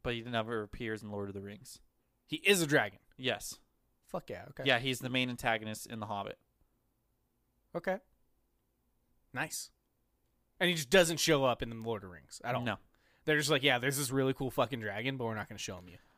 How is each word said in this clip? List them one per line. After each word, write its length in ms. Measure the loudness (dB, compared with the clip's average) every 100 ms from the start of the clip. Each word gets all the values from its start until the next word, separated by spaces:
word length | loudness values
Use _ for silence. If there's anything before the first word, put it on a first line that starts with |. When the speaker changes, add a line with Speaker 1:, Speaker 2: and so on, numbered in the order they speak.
Speaker 1:
but 100 | -6
he 80 | -6
never 400 | -2 -2 -2 -4
appears 380 | -6 -8 -6 -6
in 80 | -6
Lord 160 | -6 -6
of 40 |
the 80 | -6
Rings. 380 | -10 -12 -16 -20 _ _ _ _ -8
Speaker 2:
He 100 | 0
is 240 | 4 4
a 60 | 6
dragon? 320 | 4 4 -4 _ -4
Speaker 1:
Yes. 400 | -2 -2 -4 -14 _ _ _ _ _
Speaker 2:
Fuck 220 | -10 -8
yeah, 140 | -10 -10
okay. 140 | -2 4
Speaker 1:
Yeah, 120 | 4
he's 200 | 2 -2
the 100 | -2
main 200 | 0 0
antagonist 580 | 0 0 0 -2 -8 -10
in 120 | -10
The 60 | -6
Hobbit. 320 | -6 -6 -10 _ _ _ _ _ _ _ _ _ _ _ _ _ -6
Speaker 2:
Okay. 220 | -4 -4 -6 _ _ _ _ _ _ _ _ _ _ _ _
Nice. 380 | -6 -6 -8 -12 _ _ _ _ _ _ _ _ -2
And 100 | 0
he 60 | 0
just 160 | 6
doesn't 280 | 6 6 4
show 240 | 4 4
up 200 | 4 2
in 60 | -4
The 40 | -6
Lord 280 | -4 -6
of 60 | -8
the 40 |
Rings 280 | -16 -18 -10
at 100 | -4
all? 80 | -2
Speaker 1:
No. 160 | -2 -4 _ _ _ _ 2
Speaker 2:
They're 120 | 2
just 120 | 4
like, 140 | 4
"Yeah, 160 | 4 4
there's 180 | 2 0
this 140 | 0
really 220 | 2 2
cool 180 | 0 -2
fucking 300 | 0 0 -2
dragon, 360 | -4 -4 -4 -4
but 80 | -4
we're 80 | -4
not 140 | -8
gonna 80 | -8
show 200 | -10 -10
him 100 | -14
you." 80 | -20 _